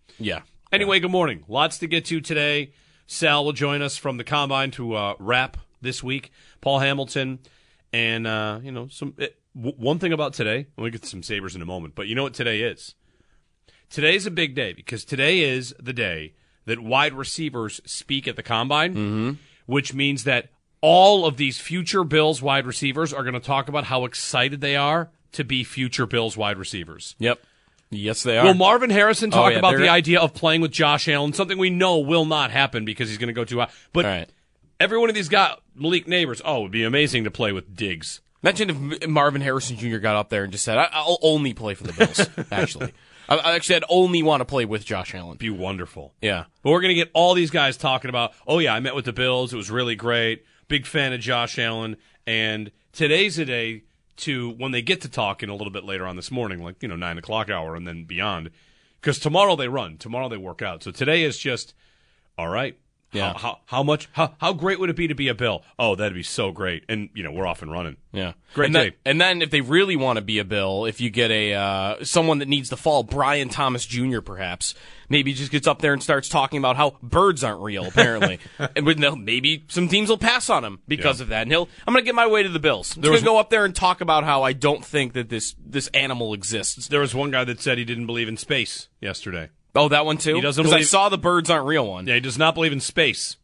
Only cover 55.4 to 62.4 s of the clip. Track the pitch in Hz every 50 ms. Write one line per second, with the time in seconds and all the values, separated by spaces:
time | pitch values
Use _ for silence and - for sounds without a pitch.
55.4 | 107 101 101 101 104 101 95 98 95 101 98 92 92 92 90 90 85 - 127 123
56.4 | 117 104 92 85 85 87 90 - 139 110 85 85 90 85 85 85 - - 107 110
57.4 | 104 104 98 85 80 80 82 85 87 85 82 85 82 82 90 87 101 104 95 82
58.4 | 80 80 _ _ _ _ _ _ _ _ _ _ - 147 131 - - 151 151 185
59.4 | 202 196 175 139 127 123 131 131 104 82 80 82 - 113 120 123 131 123 113 98
60.4 | 95 90 85 - 110 95 87 82 - 98 87 - 131 143 160 170 160 143 - -
61.4 | - 135 123 - - - _ _ _ _ _ _ _ _ _ _ _ _ - -